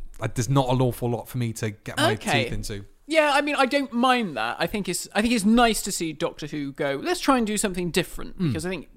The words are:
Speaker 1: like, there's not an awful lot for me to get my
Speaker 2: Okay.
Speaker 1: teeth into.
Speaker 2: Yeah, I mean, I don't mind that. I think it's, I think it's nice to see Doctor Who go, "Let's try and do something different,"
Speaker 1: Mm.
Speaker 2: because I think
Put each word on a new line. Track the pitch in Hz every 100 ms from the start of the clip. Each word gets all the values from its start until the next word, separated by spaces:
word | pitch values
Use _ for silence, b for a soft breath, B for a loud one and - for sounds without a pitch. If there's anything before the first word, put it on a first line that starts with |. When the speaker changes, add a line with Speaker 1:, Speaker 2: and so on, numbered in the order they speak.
| - -
Speaker 1:
like, | 110
there's | 127 107
not | 139 127
an | 127
awful | 127 117 120
lot | 117 -
for | 127
me | 117
to | 110 107
get | 104 - -
my | -
Speaker 2:
Okay. | - - 147
Speaker 1:
teeth | 120
into. | 104 110 101 98 _ -
Speaker 2:
Yeah, | 311 302
I | 269
mean, | 294
I | 269
don't | 262 285 269
mind | 233 262 247 208 123
that. | 113 110
I | 175
think | 208 185
it's, | 175 -
I | 196
think | 226
it's | 240
nice | 190 233 233 208
to | 208
see | - 165
Doctor | 147 170 - 151
Who | 151 139
go, | 135 147 139
"Let's | 254 359
try | - 262
and | 214
do | 214
something | 214 180 175
different," | 185 156 - - -
Speaker 1:
Mm. | 165
Speaker 2:
because | 123 175
I |
think | 185 123